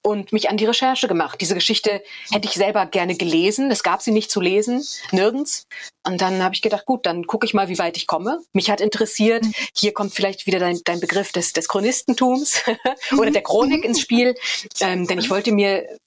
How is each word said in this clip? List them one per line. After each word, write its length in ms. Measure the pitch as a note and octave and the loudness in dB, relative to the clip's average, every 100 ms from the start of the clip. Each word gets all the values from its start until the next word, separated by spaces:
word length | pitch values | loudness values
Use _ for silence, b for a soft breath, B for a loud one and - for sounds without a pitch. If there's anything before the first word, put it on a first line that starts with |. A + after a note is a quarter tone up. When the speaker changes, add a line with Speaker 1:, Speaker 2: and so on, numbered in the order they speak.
Speaker 1:
und 300 | A3+ G#3 G3 | 0 -2 -2
mich 160 | A3 - | -2 0
an 80 | G#3 | 0
die 80 | |
Recherche 440 | A3 A#3 C4 C4 B3+ | 0 2 0 0 0
gemacht. 340 | E3+ D3 - | 0 -2 -2
Diese 100 | E3+ | -2
Geschichte 500 | F3+ - G#3+ G#3+ G3+ B B B | 0 0 2 0 -2 B B B
hätte 180 | G#3 G3+ | -4 -2
ich 60 | |
selber 320 | E3+ G3 G#3 F#3 | 0 2 2 0
gerne 300 | F#3+ F3 F3 | 0 -2 -2
gelesen. 540 | F3 D#3+ F#3 G#3+ C4+ | 2 2 2 2 0
Es 120 | A3 | 2
gab 180 | F3 - | 0 0
sie 120 | - | 2
nicht 180 | A3 - | 0 2
zu 100 | G#3 | 0
lesen, 420 | F3+ G3 A3 B3 D4 B B | 2 2 2 -2 -4 B B
nirgends. 520 | F#3+ G#3 C4 D4 - - B B _ - | 2 2 0 -6 -6 -10 B B _ -6
Und 140 | F3+ | -2
dann 200 | F#3 F#3+ | 0 0
hab 120 | F#3 | 0
ich 80 | G3 | 0
gedacht, 240 | G#3+ G#3 - | -2 -2 0
gut, 180 | B3+ | 0
dann 220 | F3+ F3 E3+ | 0 -2 -4
guck 180 | A3 | -2
ich 80 | A3+ | 0
mal, 160 | G#3 G3 | 0 0
wie 100 | F3 | -2
weit 200 | E3+ - | -2 -4
ich 80 | - | -2
komme. 340 | E3 G3 E4+ - | -2 -2 -6 -2
Mich 160 | F#3+ G3 | 0 2
hat 100 | G#3 | 2
interessiert, 640 | G#3 - G#3+ - A3 A#3 | 0 0 -2 2 2 4
Speaker 2:
Mhm. 80 | A3 G#3+ G#3+ - | 0 -2 -6 -2
Speaker 1:
hier 160 | G3+ | -2
kommt 220 | G3+ G3+ | 0 -4
vielleicht 320 | - G3 G3 - | -2 -2 -2 -2
wieder 120 | F#3 | 0
dein, 220 | F3+ F3 - | 0 0 -2
dein 140 | E3+ | -2
Begriff 320 | F3+ G3 G3+ | -2 -2 -2
des, 200 | F3+ E3+ | -2 -2
des 160 | - - | -2 -2
Chronistentums 920 | G3 G#3+ B3+ - A#3+ B3+ C4 C#4+ - | 0 0 0 -2 2 2 2 0 0
<laughs> 480 | - A3 B3+ B3+ - | 0 0 -2 -2 0
oder 160 | C4+ - | 2 4
Speaker 2:
Mhm. 60 | |
Speaker 1:
der 80 | D4+ | 2
Chronik 380 | - G#3 C#4 D#4 | 2 2 4 2
Speaker 2:
Mhm. 100 | A#3 | 0
Speaker 1:
ins 100 | A#3+ | -2
Spiel. 340 | - A#3 B3 B3 B B B - | 2 4 4 2 B B B -4
Ähm, 260 | F#3+ F3+ F3 | -2 -2 -2
denn 120 | F3+ | -2
ich 100 | A#3 | 0
wollte 240 | A#3+ A#3+ | 0 2
mir 340 | G#3 G3 G3 - - | 4 4 0 -4 -16